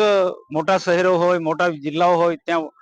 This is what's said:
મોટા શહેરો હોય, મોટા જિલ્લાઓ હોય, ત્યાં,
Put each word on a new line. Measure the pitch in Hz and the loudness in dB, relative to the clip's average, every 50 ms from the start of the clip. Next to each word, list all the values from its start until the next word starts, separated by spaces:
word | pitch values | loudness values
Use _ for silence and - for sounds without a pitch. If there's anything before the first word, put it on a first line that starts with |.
| 214 208 202 196 185 180 - - - - | 0 2 2 2 0 0 -4 -8 -10 -8
મોટા | 151 151 160 175 190 180 | -6 -4 -2 0 0 0
શહેરો | - 185 170 175 180 185 185 170 | 0 0 0 2 2 2 2 2
હોય, | 175 175 180 175 | 2 2 0 0
મોટા | 165 156 165 160 180 175 | -2 -2 -2 -2 -2 -2
જિલ્લાઓ | 160 143 139 151 147 165 175 180 180 | -2 -4 -8 -6 -2 0 2 2 2
હોય, | 165 170 170 165 | 2 2 0 -2
ત્યાં, | 156 _ - 170 165 156 143 - _ | -4 _ -4 -4 -4 -4 -8 -12 _